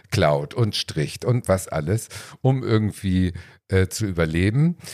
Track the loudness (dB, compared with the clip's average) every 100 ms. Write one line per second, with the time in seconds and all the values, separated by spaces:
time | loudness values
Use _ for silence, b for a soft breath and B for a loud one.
0 | B 2 2 2 0 -2 -2 -2 -4 -4
1 | -4 -4 0 0 2 0 -2 -4 -2 -2
2 | -4 B B B 0 0 2 0 0 -2
3 | 0 2 0 -2 B B -2 0 0 -2
4 | -4 0 0 2 2 4 2 0 B